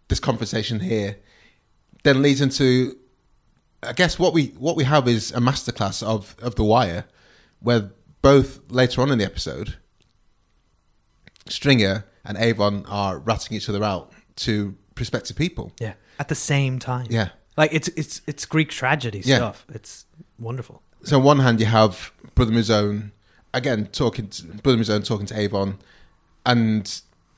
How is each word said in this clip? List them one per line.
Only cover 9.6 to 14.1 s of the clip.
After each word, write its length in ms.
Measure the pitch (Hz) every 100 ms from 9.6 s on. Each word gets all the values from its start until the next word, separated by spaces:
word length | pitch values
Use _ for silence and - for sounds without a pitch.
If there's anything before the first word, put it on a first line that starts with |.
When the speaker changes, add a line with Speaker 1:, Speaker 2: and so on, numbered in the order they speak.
| 107 - _ _ _ _ _ _ _ _ _ _ _ _ _ _ _ _ -
Speaker 1:
Stringer 580 | - 143 127 98 101 - _
and 140 | - 101
Avon 480 | 117 104 101 101 -
are 320 | 101 98 80
ratting 380 | 101 104 - 107
each 100 | -
other 140 | 101
out 280 | 107 90 -